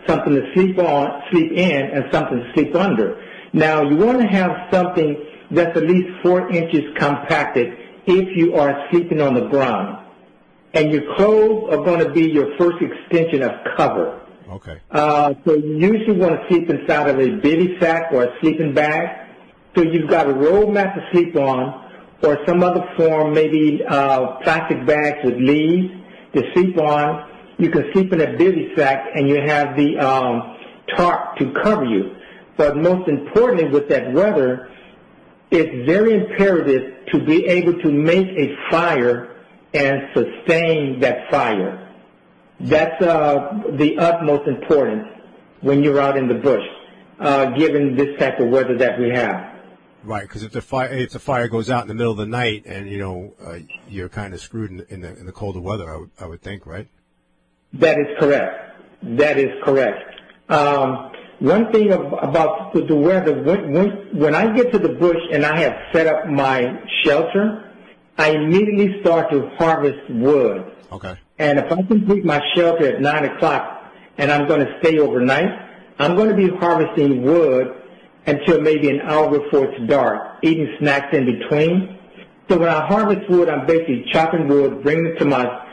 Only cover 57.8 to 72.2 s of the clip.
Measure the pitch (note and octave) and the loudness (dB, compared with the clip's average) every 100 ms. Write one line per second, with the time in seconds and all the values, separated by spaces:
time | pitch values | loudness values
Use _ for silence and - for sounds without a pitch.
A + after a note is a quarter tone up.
57.8 | D#3+ D3 C#3 - C#3+ C3+ A2+ - - - | 0 0 -4 -2 0 0 -4 -10 -18 -20
58.8 | - _ - A#2 D3 C#3 C3+ - C#3 C3+ | -20 _ -6 0 0 0 -2 -2 -2 0
59.8 | B2 A2+ - - - _ - D#3 C#3+ C#3+ | 0 -4 -12 -20 -20 _ -2 0 2 0
60.8 | C3 B2+ - - - - C#3 G3+ A3+ A3 | -2 -4 -12 -18 -20 -2 2 2 4 4
61.8 | G3+ F#3 - - C#3 E3 D#3 - - D#3+ | 4 2 -2 -6 -2 0 0 -2 -2 -2
62.8 | C#3 D3+ D#3 F#3+ D3+ C3 C#3 G3 D#3+ D3+ | 2 2 4 4 2 0 0 0 0 0
63.8 | G3 - - D#3+ D3+ D#3 A3 A3+ B3 G3+ | 0 -2 -8 -2 0 2 2 2 2 2
64.8 | D#3+ C3 F3 E3 - D3 D3+ D#3+ C#3+ - | 0 2 0 0 -2 -2 0 0 -2 -2
65.8 | - E3 D#3+ D3+ - C#3 C3 C3 B2 - | -2 0 2 0 -2 0 0 0 -2 -6
66.8 | - - D3+ D3 E3 G3 G#3+ G#3 - - | -8 -2 2 2 0 0 -2 -4 -12 -20
67.8 | - - _ - D#3 D3+ D#3 F#3+ G#3 G3+ | -20 -20 _ -2 0 0 2 2 2 2
68.8 | G3+ G3 F3 E3 - C#3+ - - D#3+ D#3 | 0 0 0 2 0 -2 -2 -2 0 2
69.8 | C#3+ C#3 - A#2 C3 C#3+ A#2 F#2+ F2+ - | -2 -4 -8 -2 2 4 2 -2 -10 -18
70.8 | - G2 F#2+ F#2 _ - D3+ C#3 - E3+ | -18 -14 -14 -14 _ -4 0 0 0 -2
71.8 | F#3+ G#3+ - G3+ | 0 2 2 0